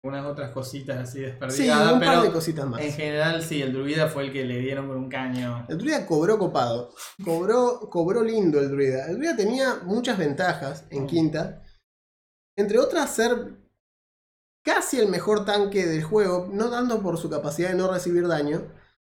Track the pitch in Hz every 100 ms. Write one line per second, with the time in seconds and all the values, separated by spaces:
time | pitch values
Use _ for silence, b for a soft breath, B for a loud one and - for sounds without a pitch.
0 | 131 139 143 143 127 135 127 139 135 127
1 | 123 139 131 - 131 - 269 147 151 247
2 | - 262 214 165 165 156 139 123 147 147
3 | 151 151 160 165 160 151 135 131 143 156
4 | 151 139 139 135 123 123 131 139 139 131
5 | 131 131 127 127 123 120 120 160 254 285
6 | 190 151 170 220 170 143 120 117 123 B
7 | B - 180 165 190 240 247 240 214 180
8 | 165 233 226 226 180 147 139 139 135 131
9 | 147 196 320 247 202 254 269 233 180 220
10 | 247 202 151 135 180 160 139 156 - 139
11 | 135 165 156 - 185 - b b _ _
12 | _ _ _ _ _ - 208 214 294 339
13 | 277 - 233 240 - - _ _ _ _
14 | _ _ _ _ _ _ - 381 - 262
15 | 208 180 - 208 202 202 196 196 175 160
16 | 156 214 196 180 180 196 233 240 247 220
17 | 190 165 - - 147 156 180 185 185 185
18 | 175 175 175 156 147 160 - b b b
19 | _